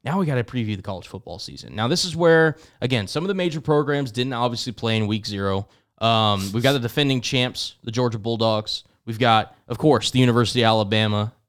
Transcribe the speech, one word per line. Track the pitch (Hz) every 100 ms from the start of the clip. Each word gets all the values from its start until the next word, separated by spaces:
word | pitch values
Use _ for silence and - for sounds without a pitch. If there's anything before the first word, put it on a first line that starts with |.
Now | 120 185
we | 165
gotta | 127 113
preview | 127 107 98
the |
college | - 95 -
football | - - 87
season. | - 69 57 98
Now, | 120
this | 175 180
is | 165
where, | 170 160 160 151 - _
again, | - 127 95
some | 147
of | 185
the |
major | 190 175 156
programs | 147 151 143 143 135
didn't | 110 127
obviously | 120 123 117 -
play | 107 113 110
in | 104
week | 107 107
zero. | 101 98 98 101 _ _ _
Um, | 113 113 107 101 98
we've | 110
got | 127
the | 139
defending | 117 - 143 131
champs, | - 127 127 - - -
the | -
Georgia | 110 123 110
Bulldogs. | 110 113 113 107 107 - _ _ -
We've | 110
got, | 120 110 - _ -
of | 120
course, | 156 127 -
the | 127
University | 127 117 117 123
of | 113
Alabama | 110 101 110 107 104 107 _